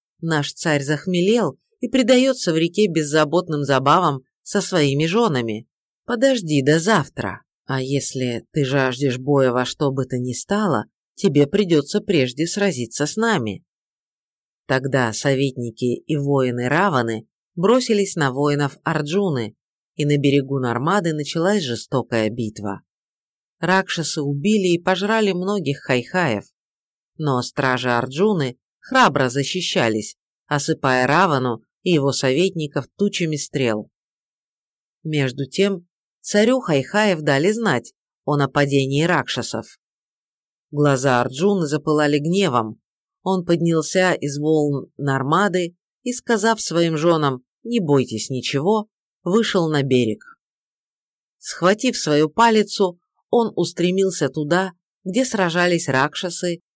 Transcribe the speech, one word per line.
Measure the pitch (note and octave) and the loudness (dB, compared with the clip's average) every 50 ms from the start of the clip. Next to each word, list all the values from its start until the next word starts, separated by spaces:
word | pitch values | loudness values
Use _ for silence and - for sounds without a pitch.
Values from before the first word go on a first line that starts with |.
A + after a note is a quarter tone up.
| _ _ _ _ | _ _ _ _
Наш | E3 E3 E3 D3 C#3+ C#3+ - | -6 -2 -2 -2 -2 -4 -6
царь | - - E3+ D3+ C#3+ C#3 | -6 -2 0 0 0 0
захмелел | C3+ D#3 D3 - F#3+ F3+ F3 F3 G3 A3+ A#3+ G#3+ D3+ C3+ _ _ _ _ _ | -2 -4 -4 -2 -2 -2 0 2 2 2 2 0 -2 -4 _ _ _ _ _
и | - A#3+ | -6 -2
предается | - C4 B3+ G#3+ C4 B3+ B3+ C4+ C4 B3+ - F3+ D#3+ | 0 2 4 4 4 4 4 2 0 0 -2 -2 0
в | |
реке | D#3+ E3 E3+ E3+ G3+ G#3+ | 0 0 0 0 0 0
беззаботным | G3+ E3+ E3+ D#3 C#3+ C#3+ D#3 D3+ D3 D3 F3 F3+ F3 D#3 D3 C#3+ | 2 2 0 -2 0 2 2 2 2 2 0 0 -2 -2 -4 0
забавам | C3 C#3 C3 C3 C#3 D3+ F3+ F3+ D#3+ C#3 C3+ - _ _ _ - | 0 0 2 4 4 4 4 4 2 0 -4 -8 _ _ _ -10
со | - - G3+ | -4 -2 -2
своими | F#3+ - F#3+ F3+ D3 C#3+ C#3 C#3+ D#3 | -2 0 0 2 2 2 2 0 0
женами. | E3 F3 A3+ A#3+ G#3+ D3+ B2+ A#2 A2+ G#2+ G#2+ - _ _ _ _ _ _ _ _ | 0 2 2 2 2 0 0 -2 -4 -6 -8 -10 _ _ _ _ _ _ _ _
Подожди | - A#3+ A#3 B3 C4+ C4+ A#3+ F#3 D#3 D3+ C#3+ C3 | -6 -2 2 2 2 2 0 0 0 0 2 4
до | C#3 D3+ E3 | 4 2 2
завтра. | D#3+ F#3 E3+ E3 C#3+ - - - A#2 G2 F#2+ - - _ _ _ _ | 2 2 2 2 0 -2 -6 -8 -8 -6 -8 -10 -14 _ _ _ _
А | - C3 C3+ | -6 -4 -4
если | C3 C3 C#3 C#3 - - - C3 B2+ B2 A#2+ A2+ - _ - | -2 -2 -2 -2 -2 -4 -4 -4 -4 -4 -4 -6 -8 _ -2
ты | D#3+ C#3+ | -2 0
жаждешь | B2+ C#3 C#3+ C3+ C3 B2+ B2+ C#3+ C#3 A#2+ B2+ | 0 0 0 0 0 0 0 0 0 -2 -2
боя | B2+ C#3 C#3+ C#3 C3+ B2+ | -2 0 2 4 4 4
во | A#2+ B2 B2 | 2 0 -2
что | B2+ - - D#3 C#3 C3 | -4 -4 -2 -2 -2 -2
бы | C3 C3 | -2 -4
то | B2+ C3 B2+ | -4 -4 -6
ни | B2 B2+ B2 | -4 -4 -6
стало, | - - - G3+ G#3 G#3+ G3 C#3+ G#2+ A2 - _ _ _ _ _ | -6 -4 -4 -2 0 0 0 0 0 -2 -6 _ _ _ _ _
тебе | - - G3 C#3 C#3+ C#3+ | -2 0 2 4 4 4
придется | C#3+ - - G#3+ F3+ E3+ D3+ C3+ - - G#3 | 4 2 0 0 2 2 2 2 0 -2 -4
прежде | G#3+ - G3 D#3+ B2+ B2 B2 C3+ D#3+ | -2 0 0 2 0 0 -2 -4 -4
сразиться | E3+ - G#3 G3+ G3 D#3 B2 A#2+ A2+ - - D3 | -4 -2 -2 0 0 0 -2 -4 -6 -4 -4 -4
с | D3+ - | -4 -2
нами». | G#3+ A3 A#3 A3 D#3+ A#2 G#2+ G2 - _ _ _ _ _ _ _ _ _ _ _ _ _ _ _ _ _ _ _ _ _ | -2 0 0 0 0 -2 -4 -6 -8 _ _ _ _ _ _ _ _ _ _ _ _ _ _ _ _ _ _ _ _ _
Тогда | - C#3 C3 C3 C#3 B2+ C3+ B2+ A2+ G#2+ | -2 -2 -2 0 0 0 0 0 0 -2
советники | - - C#3+ C#3 C3 C#3 C#3 B2+ - A#2+ A#2 A2+ - B2+ B2 A#2+ | -2 0 0 0 2 0 -2 -2 -4 -8 -8 -6 -4 -2 -2 -2
и | - - - D3+ | -2 -4 -4 -4
воины | D3 C#3+ C#3+ C#3+ C3+ C3 B2+ A#2+ B2 A#2+ B2+ | -2 0 0 0 2 0 0 -2 -2 -2 0
Раваны | C#3+ E3 F#3+ G3+ D#3+ C3 A#2+ A2+ A2+ G#2+ G#2 _ _ _ _ _ _ | 0 2 2 2 2 0 0 -2 -4 -6 -8 _ _ _ _ _ _
бросились | E3+ E3+ G3+ A#3+ C4 B3+ - A3 G#3 G3+ G3 - | -2 2 2 2 2 2 2 0 0 0 0 -2
на | F3 D3+ C3+ B2 | -2 -2 0 0
воинов | C3+ C#3+ D3 D3 C#3+ D3 C#3 - - - | 0 0 0 0 0 -2 -2 -4 -6 -4
Арджуны, | - D#3+ D#3 D3 D3 D#3+ G3+ G3+ F#3+ D3+ B2+ A2+ G#2 - _ _ _ _ _ _ _ _ | -4 -2 -2 -2 -2 -2 -2 0 0 -2 -2 -4 -6 -8 _ _ _ _ _ _ _ _
и | - D3+ | -4 0
на | D3 D3 D3 | 0 0 2
берегу | C#3 C#3+ C#3 C#3+ C3+ C3+ C#3 C3+ | 2 2 2 2 0 -2 -4 -4
Нармады | B2+ A#2+ A#2 A#2 C3 D#3+ F#3+ G#3 E3+ E3+ D#3 | -2 -2 -4 -2 -2 0 0 0 0 -2 -4
началась | D3+ D3 C#3+ - E3 E3 F#3 G#3 G#3+ E3 | -4 -6 -6 -4 -2 0 0 0 0 -2
жестокая | B2+ A#2 A2 - - - C3 A#2+ - A#2+ A2+ A2 A2 | -4 -6 -6 -6 -4 -2 -2 -2 -2 -2 -2 0 -2
битва. | A2+ A#2+ A#2+ G#2+ G#2+ - G2+ G#2 G2 - - _ _ _ _ _ _ _ _ _ _ _ _ _ _ _ | -2 -4 -6 -6 -8 -8 -10 -10 -10 -10 -14 _ _ _ _ _ _ _ _ _ _ _ _ _ _ _
Ракшасы | - E3 F#3 F#3+ F#3 - - E3+ D#3+ - - D#3+ C#3+ | -2 0 0 0 0 -2 -4 -6 -4 -4 -4 -4 -4
убили | C#3+ C#3+ C#3+ C#3+ G3+ G#3+ G#3+ F#3+ F3+ F3 | -4 -4 -2 0 0 2 2 2 2 0
и | E3 F3 | 0 0
пожрали | F3 F#3 F3+ F#3+ G#3 A3 A3+ G#3+ G3+ F#3 | 0 -2 0 0 0 0 0 0 0 0
многих | F3 F#3 F#3+ G#3 G#3 E3 C3+ C#3+ C#3+ - | -2 -2 -4 -2 -2 -2 -4 -4 -4 -2
хайхаев, | - C3+ B2 A#2+ - - F#3 F3 D3 A2+ G2+ - - _ _ _ _ _ _ _ _ _ _ _ _ _ | -2 -2 -2 -2 -2 -2 0 0 0 0 -2 -4 -8 _ _ _ _ _ _ _ _ _ _ _ _ _
но | - D#3 D3 C3 B2 B2 | -6 -2 0 0 0 -2
стражи | - - - C#3 C3 B2+ B2 B2+ B2+ | -4 -4 -2 0 0 0 0 0 0
Арджуны | A#2+ A#2+ A#2+ B2+ B2+ D3 F#3+ A3 G#3+ F3 C#3 B2+ B2 _ _ _ _ _ | 0 0 -2 -2 -2 0 0 2 2 0 -2 -4 -6 _ _ _ _ _
храбро | - - C4 C4 B3 F#3+ C#3 - C3 B2+ | -8 -2 2 4 4 4 4 2 0 0
защищались, | A#2+ C#3 C#3 - - F#3 F3 - - F#3+ C3+ A2+ G#2+ G#2+ G#2+ - - _ _ _ _ _ _ | 0 -2 -4 -4 -4 -6 -4 -2 0 0 0 0 0 -2 -4 -8 -12 _ _ _ _ _ _
осыпая | - D3 D3 C#3+ - D#3+ - - C#3 C3 B2+ B2+ | -4 -4 -2 -2 -2 -2 -2 0 2 2 2 2
Равану | B2+ C#3+ E3 F#3+ F#3 D3 C3 B2+ B2+ A#2 A2+ _ _ _ _ - | 4 4 4 4 2 2 0 0 -2 -4 -6 _ _ _ _ -2
и | F#3 | 0
его | F3 D3+ C3+ C#3 C3+ | 2 2 2 0 0
советников | - - C3 C3 C#3+ F3+ F#3+ F3+ E3 D3+ C#3+ - D3 B2+ - _ | 0 0 0 2 2 0 0 0 -4 -6 -6 -6 -6 -8 -6 _
тучами | - G3+ G#3 G3+ - F3 D#3+ D3+ | -2 -2 -2 -2 -2 -4 -4 -4
стрел. | C#3+ - - - C#3+ C3+ A#2+ A2 G#2+ G#2 - _ _ _ _ _ _ _ _ _ _ _ _ _ _ _ _ _ _ _ _ _ _ - | -4 -6 -6 -4 -2 0 0 0 -2 -4 -10 _ _ _ _ _ _ _ _ _ _ _ _ _ _ _ _ _ _ _ _ _ _ -8
Между | D#3+ D#3 D3 C#3 C3 B2 C#3 C#3 | -4 -2 0 0 -2 -2 -6 -8
тем, | C3+ - - G3 G3+ G3+ F3 F3 _ _ _ _ _ _ _ | -6 -2 0 0 0 0 -4 -8 _ _ _ _ _ _ _
царю | - - - G#3 G#3+ A#3 B3+ C4 | -8 -2 0 2 4 4 2 0
Хайхаев | B3 - D#3+ C#3 C3 - - G#3 G#3+ G#3+ F#3 D#3 D3+ | 0 0 0 0 0 0 0 0 2 2 0 0 0
дали | D3 C#3+ C3+ D3+ F#3+ G#3+ | 0 2 2 2 0 0
знать | A3+ A#3 G#3 C#3+ A#2+ - - - _ _ _ _ _ _ | 0 0 0 0 -2 -4 -8 -16 _ _ _ _ _ _
о | - D3 | -2 0
нападении | C#3+ C#3+ C3+ - D3 C#3+ C#3 C#3 C#3 C3+ C3+ C#3 C#3+ D#3 | 0 0 0 0 0 0 2 2 0 0 0 0 0 0
ракшасов. | E3+ F3+ D3+ A#2+ - - C3 A2+ - - A2 - - - _ _ _ _ _ _ _ _ _ _ _ _ _ _ _ _ _ _ _ | 2 2 0 0 -2 -4 -6 -6 -6 -6 -8 -10 -12 -16 _ _ _ _ _ _ _ _ _ _ _ _ _ _ _ _ _ _ _
Глаза | - D3 D3 D3 C#3 B2+ B2+ C#3 B2+ A#2+ | -2 0 2 2 2 2 2 2 2 2
Арджуны | A#2+ B2+ C3 C3+ E3+ G#3 G3+ F#3+ E3 | 0 -2 -2 0 0 0 2 0 0
запылали | C#3+ C#3+ D3+ D3 D#3+ D3+ D3+ D3+ D3 D3 D3 | -2 -2 -2 -2 0 0 2 2 2 2 0
гневом. | D3 E3 F3 G3 G3+ F3 B2 B2 A2 A2 A2 - _ _ _ _ _ _ _ _ - | 0 0 0 2 2 2 2 0 0 -2 -6 -14 _ _ _ _ _ _ _ _ -4
Он | F3+ F#3+ F#3 F3 | -2 -2 -2 0
поднялся | F3 E3+ E3+ E3 E3+ E3 D#3+ D3+ - - F#3+ F#3 F#3 E3 | 0 0 0 0 0 0 0 0 0 0 0 2 2 0
из | - - C#3+ C#3 D3 | 0 -4 -6 -6 -2
волн | D3 D#3 D#3+ D#3 D3 D3 C#3+ C#3 - - _ | 0 2 2 2 2 0 0 -2 -6 -10 _
Нармады | - C#3+ C#3 C3+ C3+ C3+ C3+ D#3 F3+ G3+ G3+ E3+ F#3 F3+ E3+ F3 _ _ _ _ _ - | -8 -4 -2 -2 -2 0 0 2 2 2 2 0 0 -2 -4 -6 _ _ _ _ _ -8
и, | B3 B3 | -8 -8
сказав | - - - A#3 G#3+ F#3+ A3+ A3+ A3 | -6 -2 -2 0 0 2 0 0 0
своим | - - D#3+ E3+ E3+ E3 D#3+ | -2 -2 0 0 2 2 0
женам: | D3+ D3+ F3 E3+ D#3+ D3+ C#3 C3 B2+ - _ _ _ - | 2 2 2 2 4 2 2 0 -2 -6 _ _ _ -8
«Не | A#3 A#3+ A#3+ | -4 -2 0
бойтесь | F#3 D3 C#3+ C#3 B2+ B2+ A2+ G#2+ - - | 2 2 4 2 2 0 -4 -6 -6 -6
ничего», | C3 B2+ A#2+ - - C#3 C#3+ F#3 A3 A3 G#3+ - _ _ _ _ _ _ - | -6 -6 -4 -4 -4 -2 0 0 0 0 -2 -4 _ _ _ _ _ _ -4
вышел | F3 F3+ A3+ A3 - - G3 E3+ D#3+ | 0 2 2 2 2 0 0 0 2
на | D#3 C#3+ C3+ | 0 0 0
берег. | C3+ B2+ B2 B2 A2 G#2+ - - - - _ _ _ _ _ _ _ _ _ _ _ _ _ _ _ _ _ _ _ _ _ | 2 2 2 2 2 -2 -6 -8 -18 -20 _ _ _ _ _ _ _ _ _ _ _ _ _ _ _ _ _ _ _ _ _
Схватив | - - - - E3 F3+ G3+ G#3 - B3+ A#3+ | -14 -14 -4 0 2 2 2 2 0 -2 -2
свою | - - D#3+ D3+ D3 D#3 D#3 | -2 0 0 2 2 2 2
палицу, | - - A#3 A#3 A3 G#3+ G#3 G#3 - - G3+ F3+ F3 _ _ _ _ _ _ _ | 2 4 4 4 6 4 2 0 0 0 0 -2 -2 _ _ _ _ _ _ _
он | - A#3+ A#3 G#3 - | 0 0 0 0 0
устремился | - F3 - - - E3+ F3+ F3+ F#3+ G3 F#3+ F3+ - D#3 C3+ | -2 -2 -2 -2 -2 -2 0 0 0 0 0 0 0 -2 -2
туда, | - D#3+ D3+ D3 E3+ F3+ F#3+ F#3+ F3+ _ _ _ _ _ - | -2 -2 -2 0 0 0 0 -2 -6 _ _ _ _ _ -10
где | F#3 F3+ A3+ C4 | -4 -2 0 0
сражались | B3+ - G#3 F#3+ E3+ D#3+ F3+ F3 F3 F3 E3 E3+ - | 0 0 0 0 0 0 0 0 2 0 0 0 0
ракшасы | C3 C3 C3+ D3 - - - F3+ F3 - - F3 E3+ E3 _ _ _ | 0 2 0 0 -2 -4 -8 -6 -6 -4 -4 -4 -4 -6 _ _ _